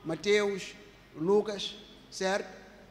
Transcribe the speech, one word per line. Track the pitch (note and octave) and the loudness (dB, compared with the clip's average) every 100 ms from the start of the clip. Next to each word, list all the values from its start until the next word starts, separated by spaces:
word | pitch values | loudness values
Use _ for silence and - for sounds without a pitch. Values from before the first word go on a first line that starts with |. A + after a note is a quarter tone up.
Mateus, | D3+ D#3+ G3+ G#3 G3+ G3 - - - - - | -8 -2 2 4 2 -2 -8 -14 -20 -20 -18
Lucas, | - E3 G#3 G#3 G3+ - - - - - | -4 4 4 4 -2 -6 -10 -18 -20 -16
certo? | - F#3 G3 - - - - - | -4 0 0 -4 -14 -20 -20 -20